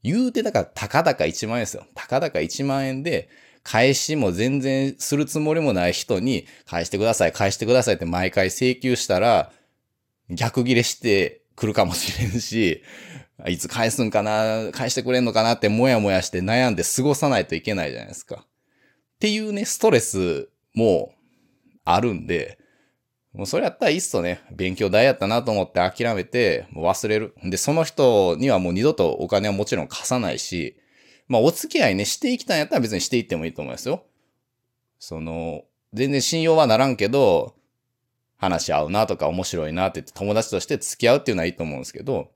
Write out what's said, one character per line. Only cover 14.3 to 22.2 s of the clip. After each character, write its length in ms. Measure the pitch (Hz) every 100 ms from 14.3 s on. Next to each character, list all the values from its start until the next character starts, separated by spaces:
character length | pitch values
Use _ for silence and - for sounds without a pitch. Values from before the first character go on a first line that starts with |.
| 107 110 110 107
返 180 | - 123
し 40 |
て 100 | 131
く 80 | 123
れ 80 | 127
ん 40 |
の 80 | 120
か 120 | 110
な」 80 | 113
っ 60 | 117
て 80 | 104
も 200 | 110 131
や 120 | 117
も 100 | 104
や 120 | 92
し 80 | 87
て 100 | 92
悩 300 | 92 120 127
ん 40 |
で 80 | 90
過 200 | 82 -
ご 120 | 139
さ 140 | 139 147
な 100 | 117
い 80 | 85
と 80 |
い 80 | 80
け 120 | 110
な 120 | 98 78
い 60 |
じ 40 | 58
ゃ 40 |
な 60 | 52
い 20 |
で 60 |
す 120 | - -
か。 200 | - _
っ 20 | _ _ _ _ _ _ _
て 100 | 214
い 80 | 214
う 140 | 214
ね、 120 | 202
ス 140 | - -
ト 120 | 220
レ 100 | 131
ス 480 | - 95 90 73 - _ _
も 400 | 110 113 85 - _ _ _ _ _ _ _
あ 160 | - 90
る 140 | 117
ん 120 | 92